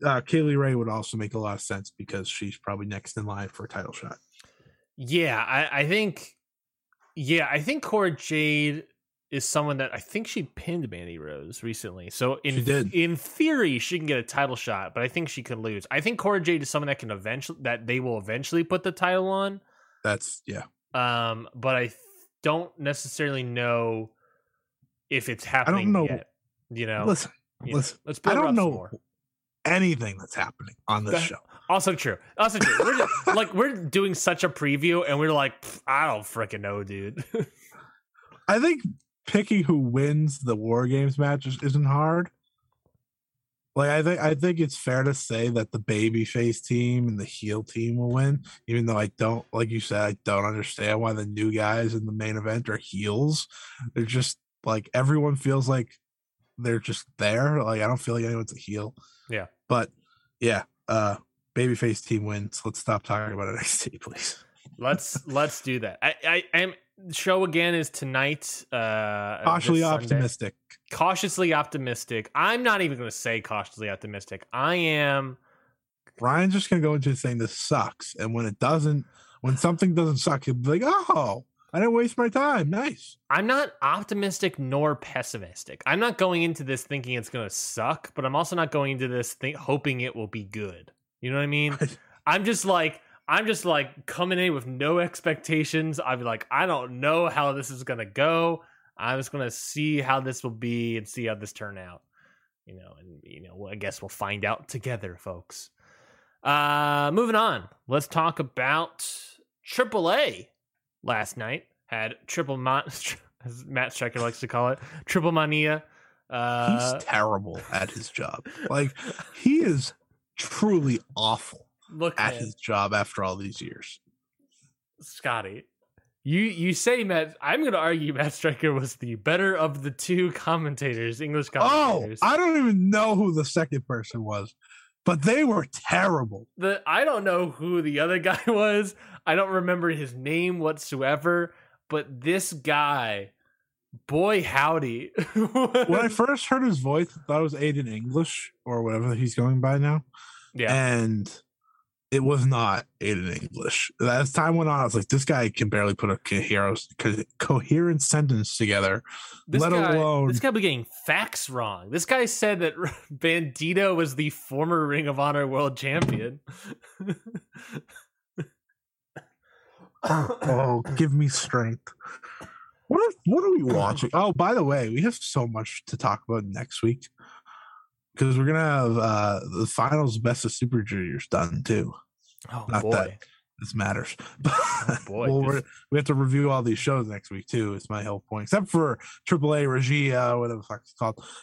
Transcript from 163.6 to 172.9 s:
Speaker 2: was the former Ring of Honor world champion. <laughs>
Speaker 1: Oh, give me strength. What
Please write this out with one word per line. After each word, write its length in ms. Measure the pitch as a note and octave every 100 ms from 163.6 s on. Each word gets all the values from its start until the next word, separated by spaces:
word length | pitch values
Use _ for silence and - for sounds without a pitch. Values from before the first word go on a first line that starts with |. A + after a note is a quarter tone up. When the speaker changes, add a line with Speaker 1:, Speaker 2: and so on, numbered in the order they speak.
| D#3 F3+ G3 F3
Speaker 2:
was 180 | D#3+
the 160 | C3 D3+
former 560 | - - C3+ D#3+ E3+ D3+
Ring 220 | C#3+ D3
of 100 | C3+
Honor 280 | C#3+ D3 C#3
world 300 | C3+ C#3+ C3
champion. 640 | C#3 D3 C3+ A2+ A2+ C#3 - - G3+ - - -
<laughs> 100 | G3 F#3 - A3+ - - - A3 - - - _ _ - D3+ _ _ _ _ _ _ - - _ _ _ _ _ - _ -
Speaker 1:
Oh, 760 | D#3+ C3+ A#3+ D3+ B2+ C3 A#2+ A#2 C3+
give 160 | D#3+
me 140 | C#3 D3
strength. 640 | - - B2+ A2+ A#2 - - - - - - - - - _
What 120 | -